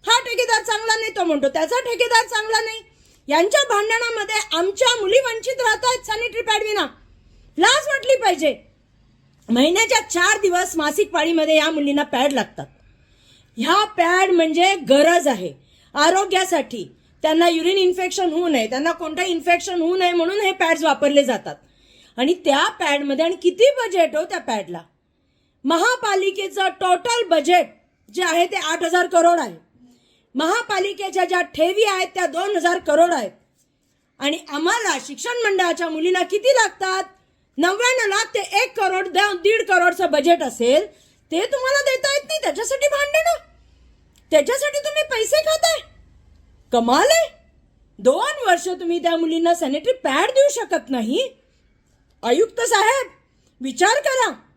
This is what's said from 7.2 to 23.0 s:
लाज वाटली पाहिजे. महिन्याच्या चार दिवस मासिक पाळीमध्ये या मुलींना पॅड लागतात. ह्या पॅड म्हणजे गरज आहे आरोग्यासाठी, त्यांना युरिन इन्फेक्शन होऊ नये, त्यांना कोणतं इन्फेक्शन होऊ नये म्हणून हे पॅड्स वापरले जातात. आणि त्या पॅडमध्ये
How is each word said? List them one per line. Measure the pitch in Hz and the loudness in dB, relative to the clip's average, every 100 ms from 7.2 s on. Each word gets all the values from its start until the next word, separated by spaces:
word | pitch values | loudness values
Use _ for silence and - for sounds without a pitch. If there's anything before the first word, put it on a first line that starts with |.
| _ _ _ - | _ _ _ 2
लाज | 381 554 587 | 4 4 0
वाटली | 554 494 523 | -6 0 0
पाहिजे. | 440 339 302 - _ _ _ _ _ _ _ _ - | 2 0 0 -2 _ _ _ _ _ _ _ _ -4
महिन्याच्या | 233 294 370 453 453 | 2 2 2 2 0
चार | 427 339 359 427 | 0 0 0 2
दिवस | 392 349 359 320 | 0 0 -2 -2
मासिक | 302 302 415 | -2 0 -2
पाळीमध्ये | 349 311 330 311 311 | 0 0 0 4 2
या | 302 | 2
मुलींना | 311 285 285 | 0 -2 0
पॅड | 294 254 285 | -2 0 0
लागतात. | 269 202 - 139 _ _ _ _ _ _ _ _ - | 0 -4 -8 -16 _ _ _ _ _ _ _ _ -6
ह्या | 269 381 | 0 0
पॅड | 415 392 339 359 381 | 0 0 0 2 2
म्हणजे | 359 320 311 370 | 2 2 2 2
गरज | 392 233 269 302 339 285 | 2 2 4 6 4 2
आहे | 220 180 139 _ _ _ | -2 -6 -12 _ _ _
आरोग्यासाठी, | - 311 370 403 370 370 330 240 240 165 _ _ _ | 0 2 2 2 0 0 -2 -2 -10 -14 _ _ _
त्यांना | 311 320 339 | 0 4 4
युरिन | 330 330 392 | 2 0 2
इन्फेक्शन | 370 359 370 - 359 | 2 0 -4 -2 -2
होऊ | 311 349 | 0 0
नये, | 277 220 | 0 0
त्यांना | 254 320 | -2 -2
कोणतं | 330 320 311 | -4 -6 -4
इन्फेक्शन | 370 339 339 349 370 359 | -4 -2 0 0 0 -4
होऊ | 330 370 | -2 0
नये | 359 | 0
म्हणून | 349 330 403 | 0 -2 0
हे | 392 | -2
पॅड्स | 381 330 320 | 0 0 2
वापरले | 311 269 285 285 | 0 0 2 2
जातात. | 262 226 - 147 _ _ _ _ _ - | 2 -2 -6 -14 _ _ _ _ _ -4
आणि | 262 | -2
त्या | 359 330 277 370 | 0 2 2 0
पॅडमध्ये | - 330 285 | -2 -2 -2